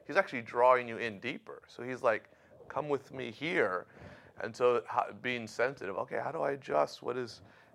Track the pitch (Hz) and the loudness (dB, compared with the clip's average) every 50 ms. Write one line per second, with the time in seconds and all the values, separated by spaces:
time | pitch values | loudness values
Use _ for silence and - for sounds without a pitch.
0 | - - 139 196 196 - - 123 113 - 120 120 123 127 127 127 123 117 113 - | -8 0 2 2 2 2 0 -8 -6 -4 2 6 8 8 8 8 6 -2 -4 -4
1 | 117 117 104 95 104 123 147 - - - - - - - - - 120 127 127 117 | -4 -4 -4 -4 -6 -8 -8 -8 -10 -14 -16 -16 -16 -18 -14 -10 -8 -8 -6 2
2 | 131 120 107 - - - - _ - - - - - - - 131 147 151 143 131 | 2 2 2 2 -2 -8 -20 _ -20 -20 -20 -20 -16 -8 -6 -4 -2 0 -2 -2
3 | - - 135 131 127 120 110 - 139 165 - 160 120 98 92 90 - - - - | -2 -6 -10 -8 -8 -8 -8 -6 -4 -2 2 2 2 2 2 -2 -6 -8 -16 -20
4 | - - - - - - - - - 113 113 - 123 123 120 117 - - - 123 | -18 -18 -18 -20 -20 -20 -10 -8 -8 -6 -2 4 4 4 4 4 0 0 0 0
5 | - - 104 101 120 127 123 120 113 110 - - 117 131 139 - - 95 95 - | 0 -2 -4 -8 -6 -4 -4 -4 -6 -8 -2 0 0 0 0 -4 -8 -6 -4 -4
6 | 123 135 - 104 - 131 147 165 147 143 139 139 135 139 143 151 147 143 - - | -4 -4 -4 -6 -6 -4 -4 -2 -2 -2 -2 -4 -4 -2 2 2 2 0 -2 -10
7 | - 120 123 127 123 117 - - - - - - - - - | -6 -6 -4 -4 -4 -6 -10 -16 -20 -20 -20 -20 -20 -20 -20